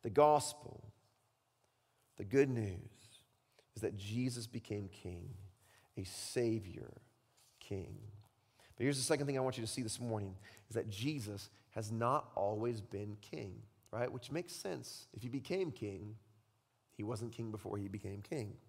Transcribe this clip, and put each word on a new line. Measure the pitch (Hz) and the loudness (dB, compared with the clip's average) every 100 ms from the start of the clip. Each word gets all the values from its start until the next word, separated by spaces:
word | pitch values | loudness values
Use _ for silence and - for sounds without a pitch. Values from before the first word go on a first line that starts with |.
The | 117 | 6
gospel, | 101 151 147 - - - - - - _ _ _ _ _ _ _ _ _ _ _ - | 10 10 10 6 -6 -12 -14 -16 -20 _ _ _ _ _ _ _ _ _ _ _ -10
the | |
good | 101 135 139 | 4 6 6
news, | 120 104 92 - - - - _ _ _ - _ - | 4 0 -2 -8 -16 -20 -20 _ _ _ -20 _ -2
is | |
that | 104 101 | -2 -2
Jesus | 101 113 127 120 113 | -2 0 0 -2 -6
became | 120 - 104 98 | -8 -4 -4 -4
king, | - 90 87 90 92 95 - - - _ - | -8 -8 -8 -8 -10 -14 -18 -20 -20 _ -8
a | |
Savior | 95 - - - 117 110 95 - - - - _ _ _ - _ | -6 -6 -2 2 4 2 -2 -10 -12 -14 -20 _ _ _ -20 _
king. | - 98 87 - 104 - - _ _ _ - - | -6 -6 -4 -10 -12 -16 -20 _ _ _ -20 2
But | |
here's | 123 143 | 2 4
the | |
second | 127 151 143 | 4 4 4
thing | 135 | 2
I | |
want | 131 123 | 2 0
you | |
to | 110 | -2
see | - | -2
this | 113 - | -2 -2
morning, | 120 107 98 95 - - - | -2 0 -2 -8 -16 -20 -4
is | 127 | -2
that | 107 | -2
Jesus | 98 131 151 104 98 - - _ | -2 -2 -2 -4 -8 -10 -18 _
has | - 107 | -6 -2
not | 113 117 139 - - | 2 4 4 2 0
always | 101 107 117 113 | 2 2 0 0
been | 92 101 104 104 | -4 -6 -6 -8
king, | - 156 107 101 110 _ - | -10 -10 -8 -10 -16 _ -8
right? | 110 123 | -2 0
Which | 127 123 | -2 -4
makes | 147 175 | -4 -4
sense. | - 202 170 - - - | -8 -6 -6 -8 -12 -12
If | - | -8
he | 120 | -4
became | 131 - 185 175 | -4 -2 0 0
king, | - 107 98 104 110 - - _ _ _ _ _ - | -2 -6 -6 -8 -12 -18 -20 _ _ _ _ _ -6
he | |
wasn't | 104 117 117 | -4 -2 -4
king | - 113 | -4 -4
before | 107 101 104 | -4 -4 -4
he | 101 | -2
became | 104 98 101 | -4 -6 -8
king. | - 156 104 - | -4 -2 -2 -8